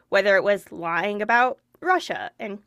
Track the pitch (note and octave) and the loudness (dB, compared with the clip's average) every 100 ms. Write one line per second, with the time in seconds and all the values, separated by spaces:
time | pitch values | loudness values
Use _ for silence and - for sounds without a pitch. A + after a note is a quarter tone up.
0 | - G3 G3 F#3+ G3+ G3 - E3+ E3 E3+ | -2 2 4 4 4 0 -2 -10 -4 -2
1 | G3+ G#3 G#3+ A#3 B3+ - _ - F4 F#4 | -2 -4 0 2 2 -2 _ -8 0 0
2 | - - G2+ - A3+ G3+ | -2 -8 -10 -10 -12 -12